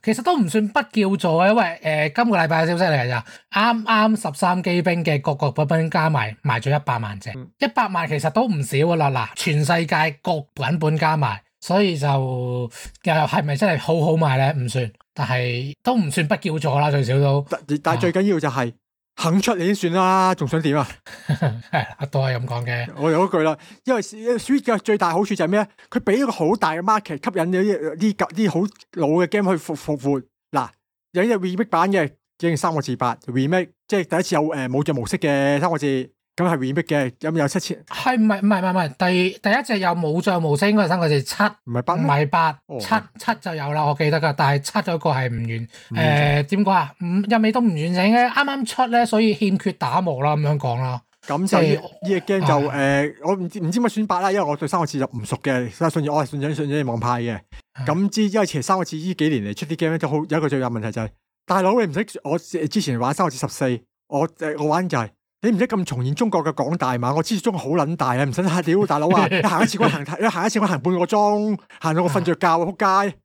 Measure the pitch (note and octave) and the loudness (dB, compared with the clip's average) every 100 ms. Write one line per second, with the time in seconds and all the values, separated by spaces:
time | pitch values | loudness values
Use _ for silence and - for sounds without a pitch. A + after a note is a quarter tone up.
0 | - A3 B3+ E4+ F#3 A3 G#3+ C#4+ - - | -2 0 0 2 2 2 0 -2 0 0
1 | F#3+ G3 F3+ D#3+ F#3 A3+ F3+ E3+ D#3+ D3+ | 2 2 2 4 4 4 2 -2 -2 0
2 | D3+ D3 A#3+ G3 D#3+ E3 D#3+ E3+ F3+ C#3+ | 0 0 2 4 2 2 2 2 2 2
3 | A#2+ A#2+ - - _ G3 A3+ A#3 G#3+ A3 | 0 -4 -6 -20 _ 0 2 0 2 2
4 | A3 G#3+ E3+ C#3+ F#3 F3+ F3+ F3 F3 E3+ | 4 2 -2 -2 0 0 0 0 2 0
5 | D#3+ C#3+ C#3 C#3+ - - D3 D#3+ D#3+ D#3 | 0 0 0 0 -2 0 0 0 0 0
6 | D#3+ D3 A2 G#2+ C#3+ A#2 C3+ D3 C#3+ A#2+ | 2 0 -2 -4 -2 -2 0 -2 0 -4
7 | A2 G2+ A2+ A#2 B2+ _ C#4+ - G#3+ F#3 | -4 -8 -12 -14 -16 _ -2 0 -2 -2
8 | D#3+ C#3+ D#3 G3+ B3 E3+ C3 C#3 E3 E3+ | -2 -2 0 0 0 0 -2 2 2 2
9 | C#3+ C3 A2 - - D3+ D3 E3+ E3 E3 | 2 0 -4 -4 -2 0 2 0 2 0
10 | D#3+ D3 - D#3+ C#3+ - C3 E3 D#3 D3+ | 0 -2 -4 -4 -6 -6 -4 0 0 2
11 | D#3+ D#3 C3 G2+ _ _ - F#3 G3+ D#3+ | 2 2 0 -4 _ _ 0 2 2 0
12 | C#3+ C#3 C3 B2+ B2 B2 A#2+ - - - | 0 0 0 -4 -4 -4 -6 -10 -20 -6
13 | - D#3+ - E3 D3 C#3+ G#3 D3+ - E3 | 0 2 2 0 0 0 2 0 0 2
14 | D#3 D#3+ D#3 C3 C3+ D3+ A#2+ B2+ A#2 - | 2 4 4 4 2 0 -2 -2 -4 -8
15 | _ - A2+ B2+ B2 A#2+ C3+ D3 - B3 | _ -6 -2 -2 -2 -4 -8 -4 0 2
16 | E3 C#3 D3+ G#3 F3+ D#3 D3 C3+ D3 C#3+ | 0 0 0 -2 -2 -2 0 2 2 2
17 | A#2+ C3+ C#3+ C#3 C#3+ - - D3 E3 D#3+ | 2 2 4 2 -2 -8 -4 -2 0 2
18 | F3 F#3 G3+ E3+ D3 B2+ A#2+ - _ _ | 2 2 2 2 0 -2 -4 -6 _ _
19 | _ - E3 F#3 F#3+ G3+ E3+ G3+ F3 F3+ | _ -4 2 2 2 0 0 0 0 2
20 | F#3 F#3 F#3 F#3 C#3 E3 D3+ D3 C3 - | 4 4 2 0 -2 0 0 0 -2 -6
21 | - - - C#3+ D3 A2+ - D#3 - - | -20 -18 -4 0 0 -2 -4 -4 -4 -8
22 | C#3 C#3 C3+ B2 B2 A#2+ A#2+ A#2+ A#2+ - | -4 -2 -2 -2 -4 -6 -4 -6 -6 -2
23 | D3+ D#3+ F#3+ F#3 D#3 D3+ - - - B3 | 0 2 2 2 0 -2 -8 -12 -2 -2
24 | G3 G#3+ A3+ A#3+ - C4+ - G#3+ - G#3 | -2 -6 -2 -2 0 0 2 -2 0 2
25 | F3+ E3 G3+ G3+ E3 G3+ G3+ _ - B3 | 2 2 0 0 2 0 0 _ -6 -4
26 | - F#3+ C#4 - D#3+ A3+ D#3+ D#3+ F#3 G#3+ | 0 2 0 0 0 0 0 -2 0 0
27 | G#3 D3 - F3+ E3 F#3 G#3 F3+ D#3 E3 | -2 -6 -6 -2 0 0 0 0 -4 -2
28 | G#3+ G3+ F#3 E3 G#3+ F3+ G3+ _ - - | -2 0 -4 0 0 0 -4 _ -16 -4
29 | D3 D#3+ F3 G#3 F#3+ F3 - D3+ - D3 | 0 2 2 0 0 0 -4 -10 -6 -4
30 | C3+ C#3 - _ _ D3 B2 _ _ _ | -2 -2 -4 _ _ -4 -4 _ _ _
31 | _ F3+ A3 A3 F#3 F#3 A#3 E3 F#3 G3 | _ -2 0 0 -2 -4 -2 2 2 2
32 | D3 _ _ _ E3+ D#3 F3+ D#3+ C3+ B2 | -2 _ _ _ -2 0 0 -2 -4 -2
33 | B2 A#2 - B2+ C3+ F#3 E3+ _ _ G#3 | -2 -4 -6 -2 0 0 -2 _ _ -2
34 | E3 E3 F3+ E3 D#3+ D3+ B2+ C3 D3 C#3+ | 0 -2 0 0 0 -4 -2 -2 0 -2
35 | A2+ F3 D#3 C#3 C#3 C#3+ E3+ D#3+ C#3+ C3+ | -2 -2 0 2 2 2 0 0 -2 -2
36 | B2+ _ _ - F3+ D#3+ C3 C#3+ E3 D3 | -4 _ _ -2 0 0 -2 -2 -2 -2
37 | B2+ - D#3 E3 C#3+ F#3+ - - - - | -2 -4 -4 0 0 -2 -6 -10 -10 -4
38 | C4 B3+ G#3+ G3 G3+ G3+ F#3 F#3 D#3+ - | -2 2 2 2 2 2 0 0 -2 -2
39 | F3+ F3+ F#3 F#3+ G#3 A#3 B3+ G#3+ F#3 E3+ | 0 2 0 -2 0 0 0 -2 0 0
40 | D#3+ D#3+ G#3 F3+ D#3+ D3 G3+ G#3 F#3 F3+ | 0 0 0 0 0 2 2 4 2 2
41 | E3 D3 C3+ - G#3 - - A#2+ B2 F3 | 2 0 0 -2 -2 -2 -6 -4 -2 0
42 | D#3 C#3+ D3 E3+ D#3+ D3 _ G3 G3+ A3 | 2 2 2 2 0 -2 _ -10 -2 -2
43 | G3+ - - A3 F#3 D#3+ C#3+ D3+ D3 C#3+ | -2 -10 -6 -4 -6 -6 -4 0 0 2
44 | D#3 D#3 D#3 C#3+ C#3+ C#3+ C#3+ A3 G3+ E3+ | 2 2 0 2 2 2 0 -4 -2 -2
45 | E3 C#3+ B2+ A#2 A#2 A2+ A#2 - - A#2 | 0 0 -2 -4 -4 -6 -8 -14 -8 0
46 | D#3 D3 C#3+ C#3+ C#3+ G3 G3 F#3 C#3 - | 2 4 4 2 0 0 2 2 0 -6
47 | F3 F#3 G#3 A3+ A3 A3+ A#3 D#3 E3 F3+ | -2 0 2 2 4 4 2 2 0 2
48 | F#3+ A#3+ B3 C4+ C#4+ C#4 A#3 - B3+ A#3+ | 4 4 4 2 0 -2 -4 0 2 2
49 | A#3 G#3+ A3 G#3 G3+ F#3+ G3+ - C#3 D3+ | 2 2 2 2 0 0 -2 -4 -2 0
50 | F3+ C3 C#3+ D3+ D3 D3 C3+ A#2+ C3 B2 | 0 0 0 2 0 0 0 -2 -4 -6
51 | _ _ - D3 F#3+ F#3+ D#3 C#3+ - - | _ _ -6 -2 2 4 4 2 -2 -10
52 | F3+ F#3 - G3 D3 D3 C#3+ C#3 C#3 C#3 | -2 -2 0 0 2 2 2 0 2 2
53 | D3 B2+ D3+ G3 F3 G#3 E3 G3 A#3+ G#3+ | 0 -4 -4 -2 -4 -4 -2 0 0 -2
54 | G#3+ F3+ F#3+ G3+ D#3 D3 D3+ F3+ D#3 C#3+ | -2 0 0 0 -2 -2 -2 -2 -2 -2
55 | C3 A#2+ G#2 C3 C#3+ B2+ A#2+ - E3 E3 | -4 -6 -6 -4 0 -2 -2 -2 -2 0
56 | D3 D3 C#3 C#3+ C#3+ D3+ D3 D3 C3+ A#2 | 0 0 -2 -4 -4 -4 -2 -2 -2 -2
57 | A#2+ A#2+ A#2+ G#2 _ - - - C3 D#3+ | -2 -2 -2 -6 _ -20 -20 -8 -4 0
58 | G3+ G#3+ G#3+ G#3+ F#3+ D3+ B2 F#3+ F3 D#3 | 0 0 0 0 0 -2 -2 -2 -2 -6
59 | F3 F3+ D3+ C3+ G2+ G#2 D3 D#3+ D#3+ D#3+ | -6 -2 0 0 -4 -8 -8 -2 -2 0
60 | D#3 D3 D3+ D3+ D3+ C3+ B2+ A#2 A2 A2 | -2 -2 0 -2 0 -2 -2 -4 -6 -6
61 | A2 - _ _ - F3+ F#3 A#3+ G3+ D3 | -8 -10 _ _ -2 2 2 2 0 -2
62 | A3 - C#3+ E3 - F3 D#3 A3 D#3 A#2 | -6 -8 -4 -6 -4 -6 -2 -2 -2 -2
63 | B2 D3 F3+ - C#3 - C3+ A#2+ _ _ | -2 0 -2 -2 -8 -4 -2 -2 _ _
64 | _ C#3+ D#3+ _ D#3 D3+ D3+ D#3+ F#3 D3 | _ -2 -2 _ -6 -4 0 0 0 -2
65 | A2 _ _ _ G#3+ G3+ G#3+ G#3+ F3+ B2+ | -4 _ _ _ -2 0 0 -2 -4 -4
66 | B2+ D3 A#3 F#3+ D3+ C#3 C3 F3 B2+ B2 | -4 0 0 0 -2 -2 -2 -2 -2 0
67 | B2 D3 D#3+ G#3 A#3 F#3 C3+ E3+ D3 E3 | 0 0 -2 -2 -2 -4 -2 0 0 0
68 | C3 B2 C#3 B2 F#3 E3+ E3 F3+ G#3 D3 | -2 0 0 0 0 0 2 2 2 0
69 | D#3 G3+ F#3+ F#3 G3+ F3 A3+ F#3+ A3+ C#3+ | 2 2 2 2 0 2 0 2 0 0
70 | C#3 E3 A3 F3 G3+ A3 G3 D#3+ D#3+ F3+ | -6 -2 -2 0 -2 0 0 0 0 0
71 | F3 G#3 G#3 G#3 G#3+ G3 _ - E3 D#3+ | 0 2 2 2 0 -4 _ -6 -2 0
72 | F3 E3+ F3 E3 F3 E3 E3+ F#3 G3+ F#3+ | 2 0 0 0 2 2 0 0 2 2
73 | G3+ - | 0 -6